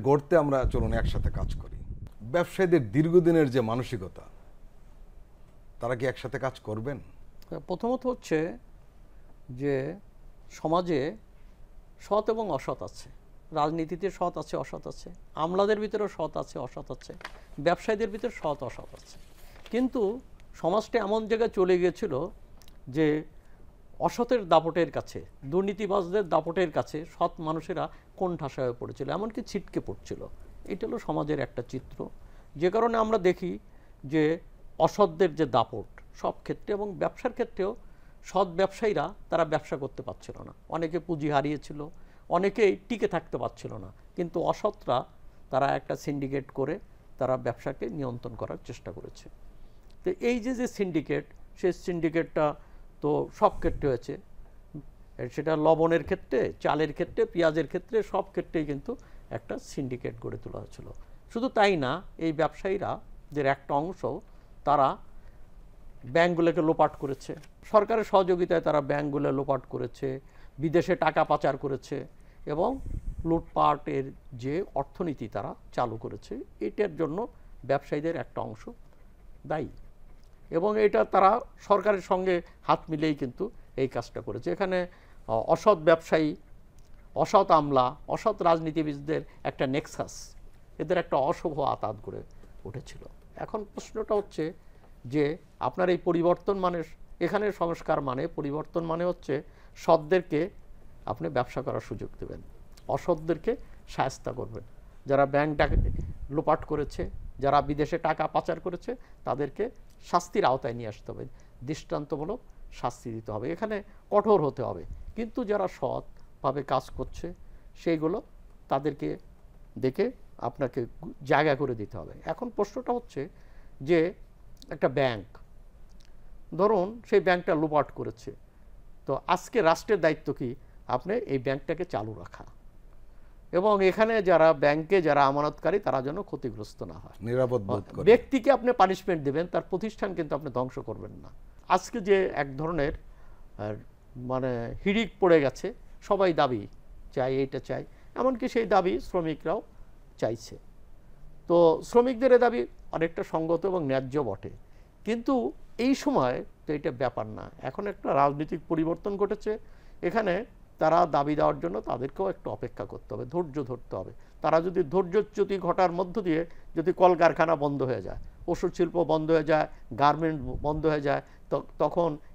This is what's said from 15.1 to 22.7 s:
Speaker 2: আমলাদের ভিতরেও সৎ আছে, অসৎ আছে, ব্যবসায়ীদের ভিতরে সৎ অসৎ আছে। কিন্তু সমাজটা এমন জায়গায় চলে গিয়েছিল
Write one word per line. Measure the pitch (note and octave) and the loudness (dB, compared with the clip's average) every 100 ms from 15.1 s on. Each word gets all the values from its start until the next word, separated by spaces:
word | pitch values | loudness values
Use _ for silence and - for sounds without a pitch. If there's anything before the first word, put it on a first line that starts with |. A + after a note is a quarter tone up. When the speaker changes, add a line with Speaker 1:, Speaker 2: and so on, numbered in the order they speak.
| - - | -18 -12
Speaker 2:
আমলাদের | - D#3+ F#3 G3+ G#3+ | -4 0 2 4 2
ভিতরেও | G#3+ G#3+ G3+ | 0 -2 -4
সৎ | - D#3 D#3 | -4 -6 -6
আছে, | C#3+ D#3 | -8 -8
অসৎ | B2+ - - | -10 -10 -12
আছে, | C3+ - - - - - - | -12 -14 -14 -14 -16 -16 -2
ব্যবসায়ীদের | D3 F3 - G#3+ A3 | 2 2 0 -2 -2
ভিতরে | G#3 - | -4 -8
সৎ | - D#3 C#3+ | -4 -4 -4
অসৎ | A#2+ - - | -6 -10 -16
আছে। | - - - - - - - - | -18 -18 -20 -20 -20 -20 -18 -4
কিন্তু | A3+ B3+ B3+ G3 B3 - - - | 0 0 2 0 -2 -10 -20 -20
সমাজটা | - E3 G3+ - A#3+ | -4 0 0 2 0
এমন | G3 A3 G#3+ | 2 0 0
জায়গায় | A3+ A3+ | 0 2
চলে | - F#3 F3+ | 2 4 6
গিয়েছিল | F3+ E3+ G3+ C3 F3+ - - - - | 4 0 -2 -2 -4 -10 -20 -20 -20